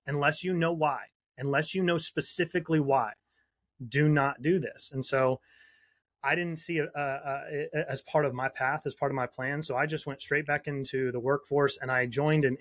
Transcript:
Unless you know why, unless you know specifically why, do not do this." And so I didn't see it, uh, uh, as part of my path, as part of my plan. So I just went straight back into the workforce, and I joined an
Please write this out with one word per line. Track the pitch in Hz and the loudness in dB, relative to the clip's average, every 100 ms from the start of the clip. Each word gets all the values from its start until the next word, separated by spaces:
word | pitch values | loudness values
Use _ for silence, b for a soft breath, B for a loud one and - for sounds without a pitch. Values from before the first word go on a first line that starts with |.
| - | -6
Unless | 143 143 151 | 0 0 0
you | 180 | 0
know | 180 165 | 0 0
why, | 170 151 127 101 _ _ - | 2 0 0 -6 _ _ -8
unless | 139 139 160 | -2 0 0
you | 190 | 0
know | 180 170 | 2 2
specifically | - - - - 170 180 165 160 | 0 -4 -4 -2 -2 -2 2 2
why, | 139 135 110 - _ _ _ _ _ - 123 | 4 2 2 -4 _ _ _ _ _ -16 -4
do | 139 151 | 2 4
not | 147 139 135 | 6 4 2
do | 135 185 | 2 2
this." | 117 - - | 0 -8 -10
And | 135 | -6
so | 127 135 131 127 b b b b b b b _ | -2 2 2 2 b b b b b b b _
I | 139 165 | -2 0
didn't | 175 160 | -2 -6
see | - 165 | -4 -2
it, | 151 | -2
uh, | 147 | -4
uh, | 143 135 143 139 - 147 151 151 156 | -4 -4 -6 -8 -6 -6 -4 -4 -4
as | 139 | -6
part | - 156 | -2 2
of | 147 | 2
my | 123 131 | 0 -4
path, | - 131 151 143 | -2 -2 -2 -4
as | |
part | - 143 | -4 -2
of | 135 | -2
my | 123 | -4
plan. | - 131 143 | -4 -4 -4
So | 156 | -4
I | 123 151 | -2 -2
just | 156 - | -2 -6
went | 139 | -10
straight | - 143 147 | -2 -2 0
back | 147 - | -2 -2
into | 143 135 131 127 | -6 -4 -2 -2
the | 123 | 0
workforce, | 123 143 - 143 139 - | 0 0 0 4 4 2
and | 131 | -2
I | 127 123 | 0 0
joined | 117 151 156 | 0 2 4
an | 139 131 | 4 2